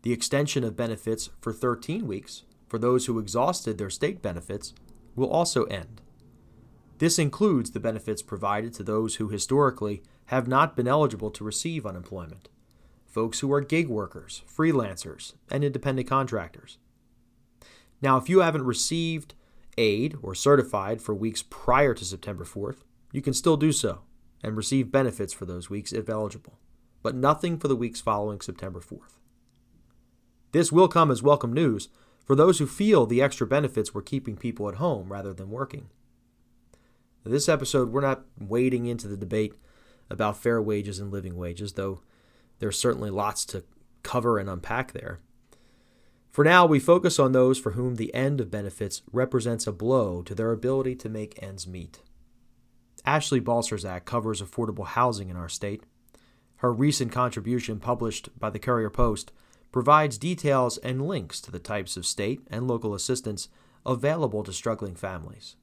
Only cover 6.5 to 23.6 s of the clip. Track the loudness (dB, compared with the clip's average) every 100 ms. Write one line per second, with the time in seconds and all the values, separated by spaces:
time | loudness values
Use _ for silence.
6.5 | -20 -20 -20 _ 0 2 2 0 2 4
7.5 | 4 0 -4 -4 -4 -4 -6 -6 -4 -2
8.5 | -2 -4 -8 -2 0 0 -2 -4 -4 0
9.5 | 4 4 2 -6 -6 -10 _ -2 -2 2
10.5 | 4 4 2 2 4 2 0 -8 -6 -8
11.5 | -6 -6 -6 -8 -12 -12 -12 -12 -16 -20
12.5 | _ _ _ -20 _ _ -4 -2 -2 0
13.5 | 0 2 0 0 -4 -6 -12 -16 -18 -12
14.5 | 0 2 4 0 -6 -12 -14 -18 -20 _
15.5 | -2 0 0 -2 -2 0 0 0 -4 -6
16.5 | -14 -20 -20 _ _ _ _ _ _ _
17.5 | _ -20 -20 _ _ 4 4 6 6 6
18.5 | 2 -2 -2 -2 -2 -2 -4 -8 -20 _
19.5 | -20 -10 2 2 4 -2 -4 -10 0 6
20.5 | 6 4 -2 -4 -6 -4 -4 -2 -4 -10
21.5 | -6 2 4 4 2 -6 -10 -10 -12 -10
22.5 | -8 -8 -10 _ _ _ -4 -2 2 4
23.5 | 4